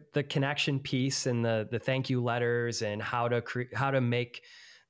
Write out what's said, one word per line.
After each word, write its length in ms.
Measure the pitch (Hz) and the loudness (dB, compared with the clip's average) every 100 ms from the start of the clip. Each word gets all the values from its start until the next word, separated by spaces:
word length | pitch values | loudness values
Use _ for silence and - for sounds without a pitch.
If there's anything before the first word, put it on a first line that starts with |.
| - | -4
the 100 | 147 | -2
connection 560 | 139 147 139 147 - 139 | 0 0 0 0 0 -2
piece 480 | - 131 131 - 131 | 0 0 0 0 0
and 180 | 120 | 2
the, 240 | 117 113 107 | 2 2 0
the 80 | 117 | -4
thank 320 | - 131 127 | 0 0 0
you 120 | 127 | 0
letters 600 | 120 120 120 120 120 113 | 0 0 2 2 0 -2
and 200 | 110 104 | -2 -2
how 260 | 107 123 120 | -2 0 2
to 120 | 120 | 2
cre-, 340 | - 123 123 | 0 -4 -4
how 160 | 120 139 | -2 0
to 100 | 135 | 2
make 420 | 120 120 120 - - - - - | 2 2 -2 -8 -20 -20 -20 -20